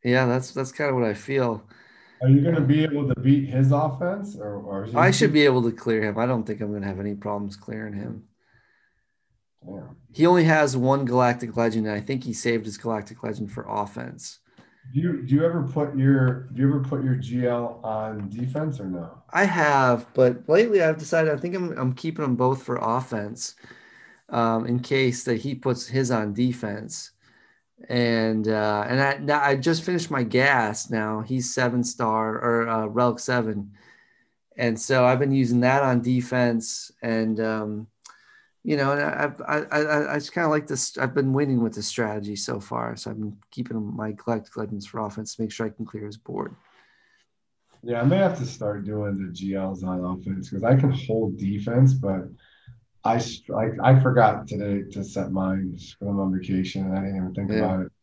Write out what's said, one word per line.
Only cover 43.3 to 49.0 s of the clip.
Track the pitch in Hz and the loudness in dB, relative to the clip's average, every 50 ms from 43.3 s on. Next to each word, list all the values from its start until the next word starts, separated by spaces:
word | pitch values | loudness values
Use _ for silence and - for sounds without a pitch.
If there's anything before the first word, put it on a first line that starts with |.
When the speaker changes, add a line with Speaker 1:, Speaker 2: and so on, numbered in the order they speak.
| 101 101 _ _ | -10 -12 _ _
Speaker 1:
keeping | - - 120 - 117 113 107 104 107 | -10 -10 -10 -6 -6 -6 -6 -6 -6
my | - 107 107 | -6 -6 -8
Galactic | 104 104 - - 117 110 104 - - | -8 -8 -4 -4 -4 -4 -4 -10 -12
Legends | - 110 101 104 101 101 | -10 -10 -8 -8 -10 -12
for | - - 113 | -10 -8 -8
offense | 110 104 104 110 110 - - | -8 -6 -8 -10 -12 -12 -8
to | - | -8
make | 113 107 | -8 -8
sure | - - 117 | -6 -6 -6
I | 110 | -8
can | 107 _ 110 | -6 _ -12
clear | 110 - 107 107 | -12 -10 -12 -12
his | 104 107 113 | -12 -14 -16
board. | _ - - 101 - - - _ _ _ _ _ _ _ _ _ _ _ _ _ _ _ _ _ _ _ _ _ _ _ _ _ | _ -12 -8 -8 -8 -8 -10 _ _ _ _ _ _ _ _ _ _ _ _ _ _ _ _ _ _ _ _ _ _ _ _ _
Speaker 2:
Yeah, | - 120 120 117 | -8 -6 -4 2
I | 120 | 2
may | 139 175 196 | 4 4 4
have | 196 180 175 - | 4 2 2 -2
to | 127 | -6
start | - - - 110 104 101 101 98 | -8 -8 -6 -6 -6 -4 -6 -6
doing | 104 107 104 | -6 -6 -4